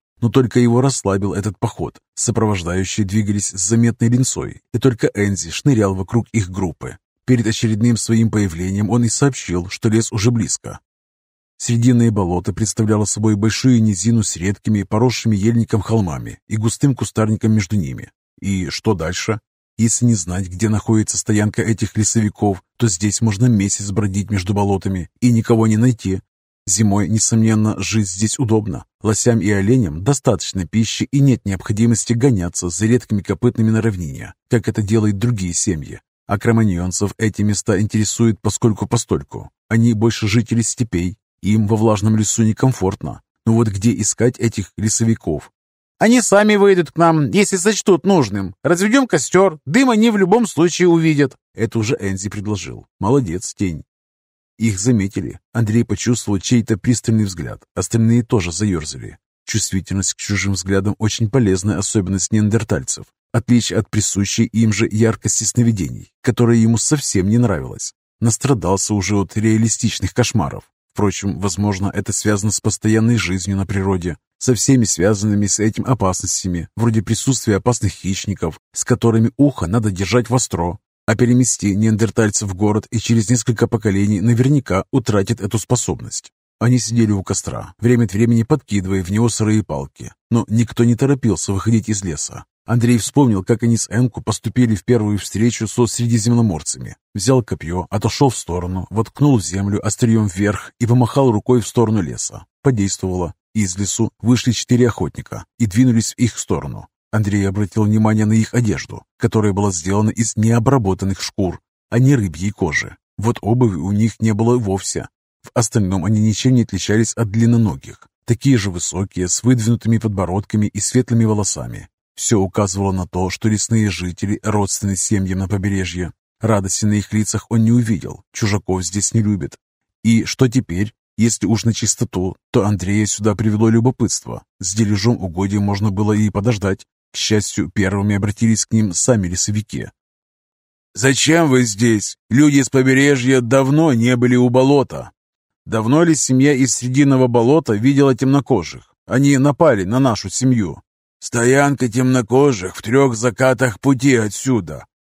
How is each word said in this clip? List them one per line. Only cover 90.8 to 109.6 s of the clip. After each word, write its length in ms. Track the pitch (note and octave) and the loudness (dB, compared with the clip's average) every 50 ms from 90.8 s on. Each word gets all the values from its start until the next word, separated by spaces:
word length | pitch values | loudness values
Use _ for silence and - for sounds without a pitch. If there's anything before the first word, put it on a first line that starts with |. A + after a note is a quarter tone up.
| A#2+ | 2
не 100 | A#2+ A#2 | 2 2
торопился 560 | A2 C3+ C3 C#3+ B2+ - A2+ F#2+ - - - | 2 2 0 0 0 0 -2 0 0 -2 -4
выходить 380 | G2 G2 - A2+ A#2 A2 G2 A2+ | -4 -2 0 0 0 0 0 -2
из 160 | G#2+ G2 G2 | -4 -4 -4
леса. 400 | F2 D2 - - - - - - _ _ _ _ | -6 -6 -6 -8 -10 -12 -14 -18 _ _ _ _
Андрей 320 | - A#2 A#2+ A2+ A#2+ A#2+ | -2 0 2 2 2 2
вспомнил, 460 | A2 - - - C#3+ C#3+ A#2+ G#2 F#2 F#2 | 2 0 0 2 2 4 4 2 0 0
как 200 | - A#2+ A2 A#2+ | 0 -2 0 2
они 120 | A#2 A#2 | 0 0
с 140 | G#2+ - - | 0 -2 -2
Энку 320 | - A#2+ B2+ A#2 - - | 0 0 0 0 -2 -6
поступили 540 | - - G#2 - - A2+ - B2+ B2 A2+ G#2+ | -6 -6 -6 -4 -4 -4 0 0 2 2 0
в 100 | F#2+ - | -2 0
первую 320 | - B2 A2+ G#2+ G#2 G#2 | 0 0 2 2 0 -2
встречу 500 | G2 - - - G2 A2+ A#2+ - - A2+ | -4 -6 -6 -2 0 0 0 0 -2 -6
со 200 | G#2 - - A#2+ | -4 0 0 0
средиземноморцами. 1080 | G#2+ - - A#2+ A#2 A#2 A2+ G2+ A#2+ A#2+ A#2+ A#2 G#2+ E2 D2+ - - - B1+ B1 A1 - _ _ _ - | 0 0 -2 -2 0 0 0 2 2 2 2 2 2 0 -4 -6 -8 -10 -10 -12 -16 -16 _ _ _ -10
Взял 300 | G#2 - C3 C3+ B2+ A2 | -4 0 2 2 2 2
копьё, 420 | - - - - D#2+ F2 F2+ E2+ - | -2 -8 -8 -6 -6 -6 -6 -6 -4
отошёл 400 | - G#2+ - A2 - - C#3+ C3+ | -6 -2 -2 -2 0 2 2 2
в 80 | - | 2
сторону, 500 | - - - F2 F2 F2 F2+ F#2 F#2 E2+ - | -2 -8 -6 -6 -6 -4 -4 -6 -6 -8 -6
воткнул 480 | F#2 A2 G#2+ - - - C#3+ D3 C3+ | -4 -4 -4 -4 -2 0 2 4 4
в 60 | A2 E2+ | 2 0
землю 420 | - F2 G2 G2 G2+ G#2 G2 - | -2 -4 -4 -2 -2 -2 -2 -4
остриём 420 | G#2+ - - B2+ A2+ A2 A2 G#2+ | -4 -2 0 2 2 2 2 2
вверх 440 | G2 F2 F#2+ G2+ G2+ G#2 - - - _ - | 0 -2 0 0 0 0 -4 -8 -14 _ -4
и 60 | B2+ | 0
помахал 460 | G#2+ A#2+ B2+ B2 - - C#3 C3+ B2+ | 2 2 2 2 2 2 2 2 2
рукой 280 | G#2+ G#2 - - B2 A#2+ | 2 0 2 2 0 0
в 80 | G#2 | 0
сторону 340 | - - B2 A#2 G#2+ A2 G#2 | 0 0 0 0 2 0 -2
леса. 440 | E2+ C2 A#1 - - - - - - _ _ _ | -2 -4 -8 -10 -10 -10 -12 -16 -20 _ _ _
Подействовало. 720 | - C#3+ B2+ G#2 G2 F#2+ - - - F#2 F2+ F2+ F2 D#2+ - _ _ _ - | 0 0 2 2 0 -2 -2 -4 -6 -4 -4 -4 -4 -6 -8 _ _ _ -4
Из 240 | A2 G#2 F2+ F2 | -2 -2 -2 -2
лесу 340 | G2 G2+ - - - A2+ G#2 _ - | -6 -6 -4 -2 -2 -2 -2 _ -4
вышли 320 | - A#2 B2 A2+ - C3 | 0 2 2 2 2 -2
четыре 360 | G#2+ - - - B2 A#2+ B2 | -2 -2 0 0 2 4 4
охотника 580 | A#2 - - F2+ D2 - - - - - G#2+ - _ _ - | 2 0 -2 -6 -8 -8 -12 -14 -14 -14 -14 -14 _ _ -2
и 60 | A#2 | -2
двинулись 480 | G2+ F2+ A#2 C3 B2+ A2+ A2+ G#2+ - - | 0 2 4 4 4 4 2 0 -2 -2
в 40 | |
их 220 | - B2+ A2 - - | -2 -2 -2 -2 -4
сторону. 480 | - - F2+ C#2+ C2+ C#2 A1+ G1+ - - _ _ _ - - | -6 -4 -4 -4 -4 -8 -12 -12 -16 -20 _ _ _ -4 -2
Андрей 340 | A2 G#2 G2+ G2+ G2+ G2 | 0 0 2 0 0 0
обратил 360 | G2 F#2+ G#2 G#2 F#2 - A2 G#2+ | 0 -2 -2 -4 -2 0 0 2
внимание 420 | G#2 G#2+ A2 A2 A2 A2 G#2+ G#2+ | 2 2 2 2 2 2 2 2
на 80 | G#2+ A2 | 2 2
их 220 | A2+ A2 - - | 2 2 0 0
одежду, 480 | A#2+ A#2+ G#2 - - - - - - _ _ _ | -2 0 0 -2 -4 -6 -12 -16 -18 _ _ _
которая 360 | - - A2 - A2+ G#2 G#2 F#2 | -2 -2 0 0 2 0 2 0
была 180 | G2+ | 0